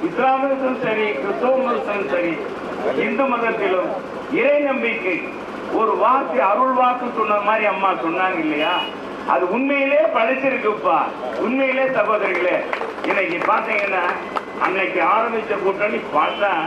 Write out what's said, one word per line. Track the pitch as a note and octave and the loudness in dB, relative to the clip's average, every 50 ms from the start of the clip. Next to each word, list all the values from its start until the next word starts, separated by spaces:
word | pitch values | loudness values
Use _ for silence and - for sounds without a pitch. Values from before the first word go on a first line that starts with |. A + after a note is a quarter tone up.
| - | -4
இஸ்லாம் | E4+ - B3 B3 C4 C4 C4 | -4 -2 2 2 2 2 2
மதத்திலும் | C4+ C#4 C4+ C4 C4+ B3+ B3+ A#3 B3+ | 2 0 0 0 0 -2 -2 -2 -2
சரி, | A3+ G#3+ G#3+ G#3+ G#3 | -2 0 0 0 -2
கிறிஸ்தவ | G3+ F3+ F#3+ G3+ F#3+ - B3 B3+ C4+ | -2 -4 -4 -4 -2 0 2 2 2
மதத்திலும் | C4 B3 A#3+ - - - G#3 G#3 G3+ F#3 - | 2 2 0 0 -2 -2 -4 -4 -4 -2 -2
சரி, | F3 F3 E3+ E3+ D#3+ C#3 - - - - - - - - - C#3+ - - - | -2 0 0 -2 -2 -4 -6 -8 -8 -8 -8 -8 -8 -4 -4 -2 -2 0 -2
இந்து | A3 A#3 A3+ C4+ | -2 0 0 0
மதத்திலும் | C4+ A#3+ A#3 A#3 A3+ A3 - G3 F#3+ F#3 F#3 E3 - - - - - - - - - B3+ | 0 0 0 0 -2 -2 0 0 0 0 0 0 -2 -4 -6 -8 -10 -10 -10 -8 -4 -2
இறை | - A#3 C#4 D4 D4 | 2 2 4 4 4
நம்பிக்கை, | D4 C#4 C4 A#3+ A3+ A#3 G#3+ A3+ - F#3 F3 D3+ - - - - - - - - - - - | 2 0 0 0 -2 -2 -4 -2 -2 -2 -2 -2 -6 -8 -10 -10 -12 -10 -10 -10 -8 -4 0
ஒரு | G3+ A3 G#3+ G3 | 0 2 2 2
வாக்கு, | F#3 G3 A3+ - - - - D#3+ B3 G#3+ | 4 4 4 4 4 2 0 0 2 2
அருள் | F#3+ G#3 A#3 B3+ C4 | 4 4 4 2 2
வாக்கு | B3+ B3 B3+ B3 B3 - - A#3+ - | 4 4 4 4 2 0 -4 -4 -2
சொன்ன | A3 G#3+ G#3 G#3 G#3 | -2 0 2 2 2
மாதிரி | G3+ G3+ A3 A3 G#3+ | 2 2 2 2 2
அம்மா | G#3 F#3 F#3 G3 F#3+ | 0 0 2 2 0
சொன்னாங்க | F#3 - F3 E3 E3 F3+ F#3 F#3 F3+ E3 | 0 0 -2 -2 0 0 0 0 0 0
இல்லையா? | D#3 D#3 D3+ D3 D#3 E3 F3+ - - - - - - - - - - | -2 0 0 0 0 0 0 0 -2 -4 -8 -10 -10 -10 -10 -8 0
அது | - D3+ E3 F3 F3+ | 0 2 2 2 2
உண்மையிலே | G3+ A#3+ C4+ C#4 C#4+ C#4 C4+ C4+ C#4+ D4+ D#4+ E4 - | 0 0 2 2 2 2 2 4 4 4 4 4 4
பழிச்சிருக்குப்பா. | A#3+ A3+ B3 C4 C4 C4+ C4+ B3+ A3+ F#3+ G#3+ G#3+ - - F#3 E3 D3 B2+ G#2+ - - - B2+ A#2+ - | 2 2 2 2 2 0 0 0 2 0 0 -2 2 2 2 2 2 2 0 -4 -6 -8 -6 -4 -2
உண்மையிலே | - A3+ B3 C4+ C4+ C4 C4 C4+ C4+ | -2 0 2 2 2 2 2 0 0
சகோதரிகளே, | C4 B3+ A#3 G#3 G#3 G#3+ G#3+ G3 F#3+ F#3 F3 F3+ F3 E3 - - - - - - - - - - | 0 2 0 2 2 2 2 2 0 0 0 2 2 2 0 -2 -2 -6 -6 -6 -6 -6 -6 -2
இன்னைக்கு | D#3+ G3 G3 F#3+ E3 E3 E3 F3+ - | 0 0 0 0 0 -2 -2 2 2
பாத்தீங்கன்னா, | G#3+ A3+ A3+ A#3 A3 G#3 G3+ G3 F#3+ F#3 F3 F3+ F#3 - - - - - - - - - | 2 2 2 0 -2 -2 0 0 0 0 0 -2 -2 -4 -6 -6 -8 -8 -8 -8 -6 -2
அன்னைக்கு | - F#3 - - - E3 - F3+ E3+ | -2 0 0 0 -2 0 0 0 2
ஆரம்பிச்ச | F3 G3 A3 A#3 A#3 A3+ A3 G#3 - G#3 F#3+ F#3 | 2 2 2 2 0 -2 -4 -2 -2 -4 0 0
கூட்டணி | F#3+ F#3+ G3 G#3 G#3+ A3+ A3 - - - | 0 0 0 -2 -2 -2 -4 -6 0 0
பார்த்தா | D3+ E3 F3 F3+ - G3+ G3+ F3+ D#3+ D#3 | 2 2 2 0 0 0 0 0 0 -2